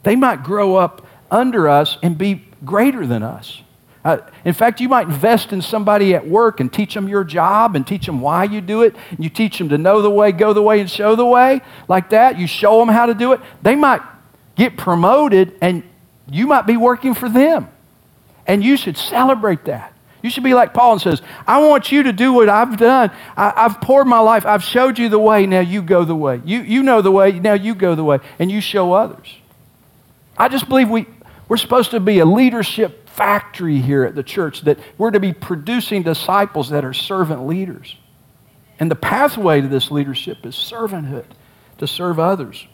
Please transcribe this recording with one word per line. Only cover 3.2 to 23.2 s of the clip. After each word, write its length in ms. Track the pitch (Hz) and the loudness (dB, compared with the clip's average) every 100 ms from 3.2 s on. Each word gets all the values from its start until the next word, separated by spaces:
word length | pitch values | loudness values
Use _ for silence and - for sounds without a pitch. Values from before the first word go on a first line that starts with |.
us. 400 | 110 - - - _ _ _ _ | -6 -12 -20 -20 _ _ _ _
Uh, 160 | - 156 - - | -4 -4 -6 -8
in 100 | 175 | -6
fact, 280 | 165 226 226 | 0 -2 0
you 80 | 247 | -2
might 180 | 254 170 | 0 -2
invest 460 | 139 208 226 - | -2 0 0 -2
in 80 | 196 | -8
somebody 520 | 165 220 202 208 196 | -6 -4 0 2 2
at 140 | 170 151 | 0 0
work 320 | 202 233 - | 0 0 0
and 120 | 127 | -4
teach 220 | - 208 | -4 -6
them 140 | 214 196 | -6 -4
your 160 | 202 | -4
job 520 | 175 165 170 208 233 | -4 -2 0 2 0
and 100 | 180 | -2
teach 200 | - 196 | -4 -8
them 160 | - 139 | -6 -6
why 220 | 135 170 | -2 -2
you 180 | 208 208 | -2 -6
do 220 | 180 214 | -6 0
it. 120 | 226 - - | 0 0 -16
And 120 | 165 | -10
you 60 | 160 | -8
teach 280 | - 214 - | -4 -4 -4
them 120 | 165 | -2
to 80 | 147 | 0
know 240 | 175 208 | 2 2
the 100 | 208 | 2
way, 200 | 202 208 | 2 2
go 220 | 175 214 | 2 0
the 80 | 214 | 2
way, 180 | 208 214 | 2 2
and 100 | 185 | -2
show 260 | - 208 | -4 0
the 100 | 226 | 2
way, 360 | 247 247 262 269 - - - | 2 4 4 2 -4 -20 -2
like 220 | 190 180 | -2 2
that. 300 | 214 254 180 | 2 2 2
You 80 | 175 | -6
show 320 | - 208 220 | 0 2 4
them 80 | 233 | 4
how 180 | 220 240 | 2 2
to 80 | |
do 180 | 214 247 | 0 0
it. 60 | 254 - - | 0 -2 -2
They 120 | 196 | 0
might 260 | 285 294 240 - - _ _ _ | 2 2 0 -4 -20 _ _ _
get 220 | - 240 - | -2 -2 -2
promoted, 760 | - 170 185 269 294 196 185 - | -2 2 4 4 4 2 2 -2
and 220 | 175 175 - _ _ _ - | -4 -4 -10 _ _ _ -10
you 160 | 147 | -4
might 220 | 262 269 208 | 0 2 2
be 100 | 233 | 2
working 380 | 240 240 262 | 2 2 -2
for 120 | 233 254 | -4 -2
them. 400 | 240 294 311 113 _ _ _ _ _ _ _ | 2 2 2 -4 _ _ _ _ _ _ _
And 180 | - 202 | -2 0
you 140 | 220 277 | 2 0
should 200 | 190 151 | -2 -8
celebrate 680 | - 240 262 254 208 165 | -4 0 0 0 -2 -4
that. 260 | - 120 - _ _ _ | -6 -10 -12 _ _ _
You 80 | 233 | -10
should 120 | 262 | -4
be 120 | 254 | 2
like 180 | 247 226 | 2 2
Paul 200 | - 247 | 2 2
and 80 | 208 | 2
says, 200 | 180 147 - - | 0 -2 -6 -10
"I 140 | - 254 | 0 4
want 320 | 302 285 - | 4 4 2
you 100 | 285 | 0
to 100 | 269 | 0
do 220 | 196 262 | 0 2
what 160 | 247 214 | 4 4
I've 280 | 208 247 214 | 4 0 2
done. 340 | 226 254 208 - | 4 4 2 -2